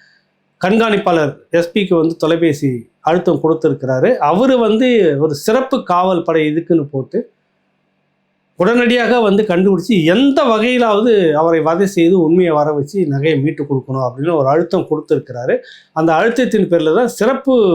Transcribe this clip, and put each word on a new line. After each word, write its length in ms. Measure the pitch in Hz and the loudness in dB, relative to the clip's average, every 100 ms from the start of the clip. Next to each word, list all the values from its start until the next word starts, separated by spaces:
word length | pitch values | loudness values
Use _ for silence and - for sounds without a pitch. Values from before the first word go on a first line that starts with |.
| _ _ _ _ _ - 180 | _ _ _ _ _ -6 0
கண்காணிப்பாளர் 680 | 220 226 202 190 170 147 - - | 0 0 0 0 0 -2 -6 -4
எஸ் 220 | 170 170 214 | -2 -2 -2
பிக்கு 180 | 185 | 0
வந்து 220 | 170 160 165 | 0 0 -2
தொலைபேசி 760 | 156 165 165 143 139 120 - _ | -2 0 0 0 -4 -6 -10 _
அழுத்தம் 400 | 156 180 180 143 | -2 0 0 -2
கொடுத்திருக்கிறாரு. 720 | 156 160 156 139 131 131 185 240 | 0 0 -2 -2 -4 0 0 0
அவரு 420 | 147 180 269 254 | 0 2 2 2
வந்து 580 | 220 220 254 233 170 139 | 2 2 2 2 2 0
ஒரு 160 | 160 220 | -2 -2
சிறப்பு 480 | - 247 262 254 | -2 -2 0 -6
காவல் 400 | - 180 185 175 | -2 0 0 -2
படை 240 | 170 165 151 | 0 0 0
இதுக்குன்னு 400 | 156 151 165 143 | -2 0 -2 -2
போட்டு 400 | 135 127 208 - _ _ _ _ _ _ _ _ _ _ _ _ - | -8 -6 -8 -8 _ _ _ _ _ _ _ _ _ _ _ _ -2
உடனடியாக 680 | 180 240 233 247 226 247 | 0 2 2 0 2 2
வந்து 220 | 214 202 | 2 2
கண்டுபிடிச்சு 600 | 214 175 196 180 175 196 | 0 0 2 0 0 0
எந்த 400 | 156 202 277 277 | 2 2 2 2
வகையிலாவது 880 | 269 220 240 247 226 208 240 208 165 | 2 0 0 0 2 2 2 2 2
அவரை 300 | 147 165 165 | 2 2 2
வதை 260 | 151 175 196 | 0 0 -2
செய்து 340 | 180 165 190 | 0 2 2
உண்மையை 320 | 156 175 175 | 2 2 2
வர 180 | 151 147 | 0 0
வச்சு 300 | 147 143 196 | -2 -4 -4
நகையை 400 | 156 139 156 143 | -2 -2 0 0
மீட்டு 220 | 147 147 | -2 -4
கொடுக்கணும் 480 | 143 135 127 131 127 | -4 -4 -4 -6 -6
அப்படின்னு 240 | 123 156 160 | -4 -4 0
ஒரு 120 | 131 | 2
அழுத்தம் 400 | 156 175 180 165 | 0 0 -4 -2
கொடுத்திருக்கிறாரு. 680 | 156 - 156 - 120 131 254 - - _ | -6 -2 -4 -4 -10 -4 -4 -6 -20 _
அந்த 200 | 160 165 | -2 0
அழுத்தத்தின் 540 | 156 226 233 247 214 180 | 2 0 0 -2 0 0
பேர்ல 280 | 170 156 180 | 0 0 0
தான் 120 | 247 | -2
சிறப்பு 460 | - 202 262 269 247 196 | -2 -2 -2 0 0 2